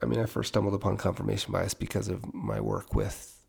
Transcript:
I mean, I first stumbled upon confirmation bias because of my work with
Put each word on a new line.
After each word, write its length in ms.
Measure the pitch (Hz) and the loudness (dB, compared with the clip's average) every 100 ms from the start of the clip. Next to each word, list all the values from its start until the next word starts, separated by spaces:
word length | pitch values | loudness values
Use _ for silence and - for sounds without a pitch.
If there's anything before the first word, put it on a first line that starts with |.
I 40 | 117 | 0
mean, 120 | 113 | 2
I 80 | 110 | 0
first 220 | - 113 | 0 0
stumbled 260 | 107 101 | 2 2
upon 220 | 101 101 101 | 2 2 2
confirmation 560 | 95 - 104 101 - | 0 0 0 0 0
bias 220 | 92 95 | 0 0
because 340 | - - - - | -2 -2 -2 -2
of 240 | 92 - | -4 -6
my 260 | - 52 52 | -6 -4 0
work 340 | 52 50 - | 0 -2 0
with 500 | - 104 - - - | 0 0 -4 -12 -20